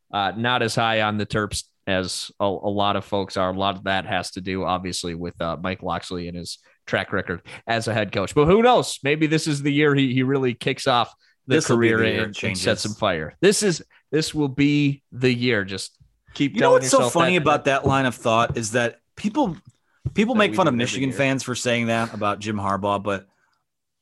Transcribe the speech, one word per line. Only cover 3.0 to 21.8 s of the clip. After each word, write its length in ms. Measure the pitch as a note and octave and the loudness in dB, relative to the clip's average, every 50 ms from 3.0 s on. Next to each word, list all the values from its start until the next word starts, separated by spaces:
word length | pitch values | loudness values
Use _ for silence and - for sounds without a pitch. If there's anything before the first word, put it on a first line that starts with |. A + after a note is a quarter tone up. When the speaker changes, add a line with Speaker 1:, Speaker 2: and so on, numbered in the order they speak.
| - | -4
Speaker 1:
folks 320 | - G#2 G2+ F#2+ F#2+ - | -4 -4 -4 -4 -4 -4
are. 160 | G2 F#2 F#2 | -2 -2 -2
A 60 | F#2 F#2+ | -2 -2
lot 180 | G2 G2 F#2+ F#2+ | -2 -2 -4 -4
of 80 | G2+ | -4
that 200 | G2 F#2+ F#2+ E2+ | -4 -4 -4 -4
has 260 | - G2+ F2+ F#2 - | -4 -4 -4 -4 -6
to 100 | - F#2+ | -8 -10
do, 220 | F#2 G2 F#2 F#2+ F2+ | -8 -6 -4 -4 -2
obviously, 520 | E2 F#2 F2+ F#2+ F2+ E2+ - - F2 E2+ | -2 -2 -4 -4 -6 -8 -6 -6 -8 -8
with, 240 | E2+ F2 E2+ - - | -8 -8 -10 -8 -6
uh, 160 | E2+ E2 D#2+ D2+ | -6 -6 -4 -4
Mike 200 | F2 F#2 F#2+ - | -6 -6 -6 -6
Locksley 460 | - F2+ E2+ F2 - - F#2 F2 F2 E2+ | -6 -6 -6 -6 -6 -8 -10 -8 -8 -8
and 100 | F2 F2 | -10 -10
his 220 | E2+ - - - _ _ _ _ _ | -12 -12 -14 -16 _ _ _ _ _
track 260 | - - G2+ F#2 - | -4 -4 -4 -2 -2
record 300 | G#2+ F#2+ - - F2 E2 - - - - - - | -4 -4 -4 -4 -8 -10 -10 -16 -20 -12 -4 -4
as 200 | A#2 A#2 A2+ A2+ | -2 -2 -2 -2
a 60 | G#2+ | -2
head 180 | A2+ G#2+ F#2+ | -2 -2 -2
coach. 220 | - G#2 F#2+ - - | -2 -4 -4 0 2
But 120 | D3 D3 | 2 4
who 160 | D#3+ F#3 A3 | 6 6 6
knows? 380 | A3+ B3 B3 F3+ C3+ - - - - | 6 6 6 4 2 0 -6 -4 -2
Maybe 240 | C#3+ D3+ D#3 D#3+ D3 | -2 0 0 2 2
this 180 | D#3 D#3 - D#3+ | 2 0 0 -2
is 140 | D3 C#3 | -4 -2
the 120 | C#3 D3 C#3+ | -2 0 2
year 200 | C#3+ D3+ D3 C#3 | 4 4 4 4
he, 180 | C#3 C3+ B2+ A#2+ | 4 2 2 2
he 100 | C3 C3 | 0 2
really 300 | C3 C#3 C#3 C3 B2 A#2+ | 2 2 0 0 0 -2
kicks 340 | - - C#3 C3 - - C#3 | -2 -4 -4 -4 -2 0 2
off 260 | B2 A#2+ A2 - - _ _ _ _ _ _ - | 2 2 2 0 -4 _ _ _ _ _ _ 0
the 80 | C3 | 0
Speaker 2:
This 120 | D#3 D3 - | 2 2 2
will 80 | B2 A#2 | 2 4
be 120 | A#2 A2+ | 4 4
Speaker 1:
career 80 | A2+ A2+ | 4 4
Speaker 2:
the 60 | A2+ | 2
year 80 | A2 G#2+ | 2 0
it 40 | G#2+ | -2
Speaker 1:
and, 60 | A2 G#2 | -4 -4
and 80 | G2 | -6
set 60 | - - F#2+ | -6 -6 -6
Speaker 2:
changes. 340 | F#2+ F#2 F2+ A#2+ G#2+ G2+ | -4 -2 0 0 0 0
Speaker 1:
some 120 | - G#2+ G#2 | -2 -6 -4
fire. 420 | - A2+ G2 F2+ D#2+ D#2 D2 - _ | -2 -2 0 0 -2 -4 -8 -6 _
This 200 | E3 G3 G#3 - G#3+ | 2 2 4 4 2
is, 200 | G3 E3 - - - _ _ _ _ | 0 0 0 -6 -14 _ _ _ _
this 220 | - D#3 D#3 - - | -2 -2 -2 -2 -2
will 140 | D3+ D3 C#3 | -2 -2 -2
be 520 | B2+ C#3+ C#3+ D3 D3 D3 C#3+ C#3 C#3 - _ _ | 2 2 2 4 4 4 2 2 0 -2 _ _
the 220 | - B2 B2+ B2+ B2 | -6 0 0 0 2
year. 320 | A#2+ A#2+ B2+ A#2 G#2 F#2+ | 2 0 0 0 0 -2
Just 320 | F#2+ G2 F#2 - - - _ _ _ _ _ _ _ - | -4 -6 -10 -10 -12 -14 _ _ _ _ _ _ _ -4
keep 200 | - C#3+ C#3 C#3+ | -2 -2 -2 0
Speaker 2:
You 60 | A3 | 2
know 40 | C4+ C4+ | 4 6
Speaker 1:
telling 60 | C4 - | 6 4
Speaker 2:
what's 80 | B3 - | 4 4
so 60 | C4+ C4 | 4 4
Speaker 1:
yourself 140 | - - - | 4 2 2
Speaker 2:
funny 240 | E3+ E3 E3+ F3+ F3 | 2 2 4 2 2
Speaker 1:
that 40 | |
Speaker 2:
about 240 | D3 D#3 D3 C#3 - | 4 2 2 2 2
that 200 | C#3+ C3+ C#3 - | 2 0 2 2
line 200 | C3+ C3+ C3+ C3+ | 2 2 2 2
of 100 | B2 A#2 | 0 -2
thought 420 | - - A#2+ A2+ A2+ A#2 - C3+ A#2+ | -2 0 2 4 4 2 2 0 -4
is 140 | A2+ G2+ A2 | -4 -2 0
that 260 | B2+ A#2+ A#2 - - _ _ _ | 0 0 0 -2 -6 _ _ _
people, 400 | - - G#3+ G#3+ D4+ C#4 F#3+ D#3+ - - - _ _ _ _ _ _ _ - - | -6 -6 -2 0 0 0 0 -2 -6 -12 -20 _ _ _ _ _ _ _ -4 0
people 220 | F#3+ A3 A3+ C4 | 0 0 2 4
Speaker 1:
That 40 | G#3+ | 2
Speaker 2:
make 120 | G#3 G3 | 2 2
Speaker 1:
we 60 | G#3+ G3 | 2 2
Speaker 2:
fun 80 | F3+ | 2
Speaker 1:
do 40 | D3+ | 2
Speaker 2:
of 40 | B2 | 2
Speaker 1:
every 40 | A#2 | 2
Speaker 2:
Michigan 320 | A#2+ - - B2 C#3 C3+ | 0 -2 -2 -2 -2 -2
Speaker 1:
year. 80 | A#2+ - | 0 0
Speaker 2:
fans 260 | C#3 C3+ C3+ C3 - | 0 0 0 -2 -2
for 120 | B2+ A#2+ | -4 -6
saying 320 | - - B2+ A#2 A#2 | -4 -2 0 0 0